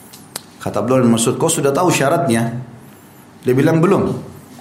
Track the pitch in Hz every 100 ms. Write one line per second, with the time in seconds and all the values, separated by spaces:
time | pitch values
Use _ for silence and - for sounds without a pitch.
0 | - - - - - - 104 98 107 131
1 | 120 113 123 131 160 - 139 139 180 160
2 | 139 165 127 113 117 120 - - - -
3 | - - - - - 127 156 160 180 170
4 | - - - - - -